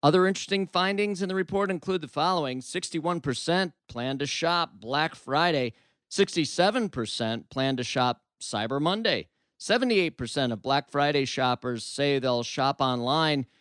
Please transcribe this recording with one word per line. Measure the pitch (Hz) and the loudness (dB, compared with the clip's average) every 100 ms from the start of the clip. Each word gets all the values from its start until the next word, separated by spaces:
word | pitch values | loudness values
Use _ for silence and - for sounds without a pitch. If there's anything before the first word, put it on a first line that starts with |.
Other | 151 180 185 | 6 6 4
interesting | 196 - 196 185 | 0 -2 -2 0
findings | 180 185 202 208 190 | 0 0 0 -2 -2
in | 190 | -4
the | |
report | 190 185 196 196 | -2 -2 0 0
include | 185 185 190 | -2 -2 -4
the | 147 | -4
following. | - 160 180 143 127 | -2 0 2 -2 -4
Sixty-one | 123 180 180 165 160 175 | -6 -8 -6 -4 -2 -2
percent | 143 123 - 175 190 - _ | -2 -4 0 0 0 -6 _
plan | 120 127 135 | -6 -4 -4
to | 139 | -4
shop | - 165 175 165 - | -2 0 0 -2 -6
Black | 110 139 156 - | -4 -2 -2 -4
Friday. | - 139 175 151 123 - _ _ _ | -2 2 2 2 0 -6 _ _ _
Sixty-seven | - 196 175 147 - 180 233 214 | 2 2 2 -2 2 2 2 -2
percent | - 110 - 113 113 - | -4 -6 -2 -2 -4 -6
plan | - 131 131 | -2 -2 0
to | |
shop | 123 139 123 123 _ _ | -2 0 0 0 _ _
Cyber | - 107 110 135 | -8 -4 -2 0
Monday. | 156 202 220 131 - _ _ _ | 0 0 0 -2 -4 _ _ _
Seventy-eight | - 226 254 214 170 - | 0 2 4 2 2 -2
percent | 120 - 131 | -6 -2 -2
of | 110 | -2
Black | 127 139 - | 0 0 0
Friday | 143 143 143 135 | 0 2 2 0
shoppers | - 127 123 127 120 | 0 0 0 -2 -6
say | - - 143 139 | -8 -2 0 2
they'll | 127 123 | 2 0
shop | 120 - 135 139 | -2 0 0 2
online. | 135 127 120 151 156 147 123 _ | 0 0 0 2 2 0 -2 _